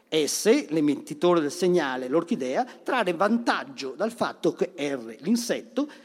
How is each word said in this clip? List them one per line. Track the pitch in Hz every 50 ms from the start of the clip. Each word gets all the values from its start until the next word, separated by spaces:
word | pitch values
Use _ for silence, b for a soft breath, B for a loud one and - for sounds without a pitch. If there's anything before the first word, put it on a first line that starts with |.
| B _ 156
S, | 156 143 131 - - - 208 247 294 - -
l'emettitore | 156 165 151 147 139 - - - 151 - 175 175 175 170
del | 147 143
segnale, | 139 - 196 180 180 175 147 131 127 131 127
l'orchidea, | 123 143 170 170 - 247 143 131 127 139 202 254
trarre | - - - - - 294 247 208 180 170
vantaggio | 143 196 208 233 233 233 277 220 170 127 139 135 120 135 131 120
dal | 147 202 233
fatto | 233 - 208 147 - - - 165
che | - - 190 - -
R, | - 143 143 139 123 113 113 113 -
l'insetto, | - 190 240 233 - - 160 113 - - - 254 285 B B B B